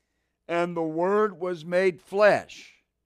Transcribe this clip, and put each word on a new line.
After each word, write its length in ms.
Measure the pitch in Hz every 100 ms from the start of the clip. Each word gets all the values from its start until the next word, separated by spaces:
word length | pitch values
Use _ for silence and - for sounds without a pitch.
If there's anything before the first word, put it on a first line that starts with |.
| _ _ _ _ -
"And 300 | 170 175 170
the 60 |
Word 580 | 160 160 180 208 214 165
was 240 | 180 180
made 380 | 160 175 190 165
flesh." 800 | - 196 208 139 87 - - - _ _